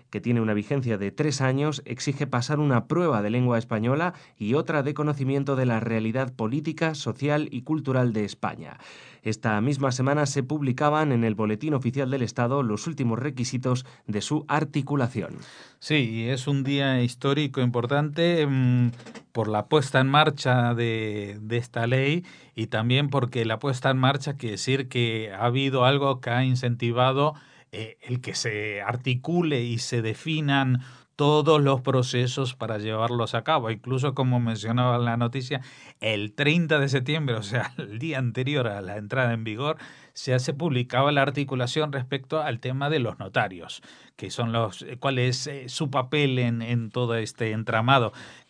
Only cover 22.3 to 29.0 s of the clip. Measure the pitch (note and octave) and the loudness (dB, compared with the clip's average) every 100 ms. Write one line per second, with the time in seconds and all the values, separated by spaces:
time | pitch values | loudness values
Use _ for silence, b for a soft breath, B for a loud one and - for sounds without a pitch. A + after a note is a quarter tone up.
22.3 | B B - A2+ A2 A#2 C3 C#3+ C#3 B2 | B B -8 -4 0 2 2 2 0 0
23.3 | B2 A2+ A2 C#3+ B2+ C#3 C3 C3 C3+ D3 | 0 -2 -2 -2 0 2 4 2 2 -4
24.3 | B2+ A#2 G2 - C3+ B2+ B2+ A#2 A2+ G#2+ | -6 -6 -4 -2 -2 0 0 0 -2 -6
25.3 | F#2+ A#2+ C3 C3+ C3 B2+ C#3 C#3 B2+ B2 | -2 0 2 2 4 4 4 2 0 0
26.3 | A#2+ C3 B2+ B2 A#2+ A#2+ A#2 B2+ C3+ D3 | 0 2 2 0 0 0 2 2 2 0
27.3 | D3 B B B G#2 A2 - - B2 B2 | -2 B B B -12 -12 -12 -6 -6 -6
28.3 | - A#2+ G#2 G#2+ G2+ G2+ B2 | -6 -4 -4 -4 -4 -4 -2